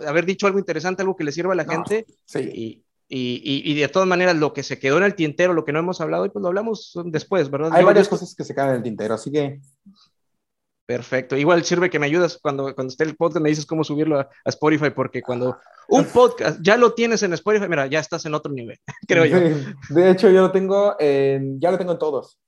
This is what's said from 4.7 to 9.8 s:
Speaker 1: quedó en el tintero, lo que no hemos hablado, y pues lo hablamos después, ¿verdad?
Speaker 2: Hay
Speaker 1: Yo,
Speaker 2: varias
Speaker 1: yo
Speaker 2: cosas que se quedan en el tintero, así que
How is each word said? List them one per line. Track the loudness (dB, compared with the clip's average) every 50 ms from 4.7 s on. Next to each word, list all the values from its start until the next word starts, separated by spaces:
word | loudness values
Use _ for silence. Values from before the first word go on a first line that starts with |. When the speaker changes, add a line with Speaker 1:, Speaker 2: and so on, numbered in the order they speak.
| -8 -4
Speaker 1:
quedó | 0 0 2 2
en | 2
el | 2 0
tintero, | 0 -4 -2 0 0 0 2 2
lo | 0 -2
que | -2
no | -2 -2
hemos | -2 -4 -4 -6
hablado, | -4 -4 -2 -2 -2
y | -4
pues | -4 -4
lo | -4 -4
hablamos | -2 -2 -4 -4 -6 -8 -10 -14 -12 -12 -10
después, | -6 -6 -6 -4 -2 -2 -2 0 -2
¿verdad? | -2 -4 -2 2
Speaker 2:
Hay | 4 6
Speaker 1:
Yo, | 6
Speaker 2:
varias | 6 6 6 4
Speaker 1:
yo | 4
Speaker 2:
cosas | 2 -6 -6 -10 -12
que | -14
se | -12 -8 -4
quedan | -2 -2 0
en | 0
el | -2
tintero, | -4 -6 -6 -6 -4 -4 -4
así | -6 -6 -4
que | -2 -2 -2 -4 -6 -12 -20 _ _ _